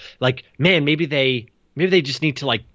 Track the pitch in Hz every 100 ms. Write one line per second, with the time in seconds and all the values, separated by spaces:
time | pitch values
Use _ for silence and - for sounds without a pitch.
0 | - - 127 127 - - 160 180 143 151
1 | 160 143 131 127 110 _ _ - 185 185
2 | 139 135 156 131 139 113 -